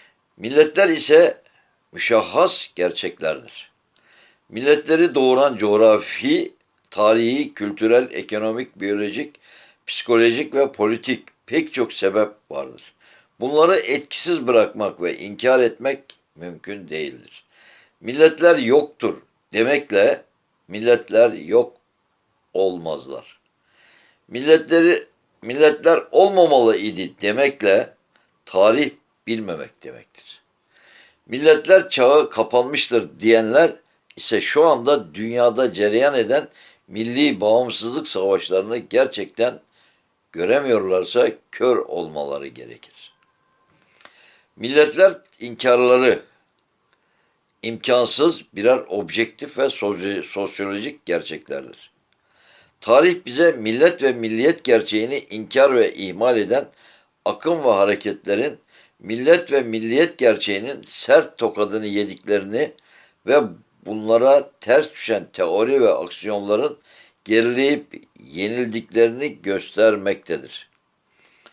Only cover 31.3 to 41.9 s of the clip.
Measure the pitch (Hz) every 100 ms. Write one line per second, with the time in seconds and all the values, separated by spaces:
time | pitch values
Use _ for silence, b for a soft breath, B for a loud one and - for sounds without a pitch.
31.3 | 127 156 151 156 190 - 135 120 113 101
32.3 | 113 113 123 127 147 - 117 95 - 110
33.3 | 113 110 135 165 - _ _ _ - -
34.3 | 107 - - 165 127 120 143 87 80 113
35.3 | 120 120 110 123 87 104 110 143 135 107
36.3 | 143 - b b b b 98 117 127 147
37.3 | 98 104 117 123 101 113 143 151 95 98
38.3 | 92 - 92 104 120 113 120 135 104 95
39.3 | - 120 - _ _ _ _ _ _ _
40.3 | 82 92 135 135 110 95 92 87 120 127
41.3 | - _ - 123 110 -